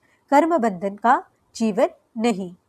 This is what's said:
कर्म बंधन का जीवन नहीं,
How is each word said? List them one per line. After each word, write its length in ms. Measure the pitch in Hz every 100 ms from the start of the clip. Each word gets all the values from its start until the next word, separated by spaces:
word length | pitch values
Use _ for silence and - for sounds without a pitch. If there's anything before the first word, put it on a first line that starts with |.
| _ _ _
कर्म 280 | 277 320 339
बंधन 380 | 220 180 196 202
का 260 | 233 302 - _ _
जीवन 340 | - 220 196 302 - _ 226
नहीं, 380 | 233 190 180 180